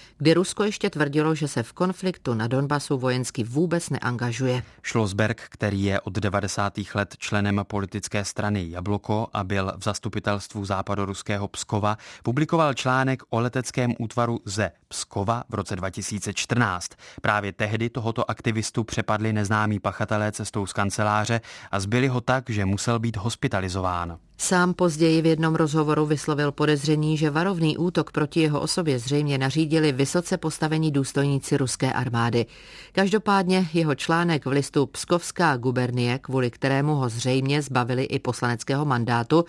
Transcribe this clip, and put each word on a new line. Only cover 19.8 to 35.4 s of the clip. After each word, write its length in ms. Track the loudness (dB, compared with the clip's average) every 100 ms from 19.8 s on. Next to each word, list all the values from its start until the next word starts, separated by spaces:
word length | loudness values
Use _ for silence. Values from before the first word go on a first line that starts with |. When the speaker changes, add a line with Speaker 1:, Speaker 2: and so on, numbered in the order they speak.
Speaker 2:
pachatelé 520 | -2 -4 -2 0 0
cestou 340 | -4 -6 -4 -4
z 60 |
kanceláře 680 | -2 -2 0 2 2 2 -2 -4 -16 -6
a 100 | -4
zbili 280 | 0 2 2
ho 120 | 0
tak, 300 | 0 0 0
že 140 | 0
musel 340 | 0 0 0 0
být 180 | -2 -2
hospitalizován. 1000 | -4 -2 -2 0 -2 -2 -2 -2 -4 -8 -16 -8
Speaker 1:
Sám 360 | 0 2 2
později 480 | 2 0 4 4 6
v 40 | 4
jednom 280 | 4 2
rozhovoru 520 | 2 2 2 2 2 2
vyslovil 460 | 0 0 0 0
podezření, 640 | 2 2 2 2 2 2 2
že 140 | 2
varovný 460 | 2 0 2 0 2
útok 340 | 0 0 -2
proti 280 | -2 0 2
jeho 200 | 2 2
osobě 380 | 0 0 0 0
zřejmě 400 | 0 0 2 0
nařídili 540 | 0 0 2 4 4
vysoce 440 | 2 0 0 -2 -2
postavení 560 | -2 -2 0 2 2
důstojníci 640 | 2 0 0 2 0 0 0
ruské 360 | 0 0 0
armády. 540 | 0 0 0 2 2 0 -6 -20 -20 -4
Každopádně 760 | 0 2 2 4 2 4 2 2
jeho 220 | 2 2
článek 520 | 0 2 2 2 0 2
v 40 |
listu 360 | 0 2 0 0
Pskovská 720 | -4 0 0 0 0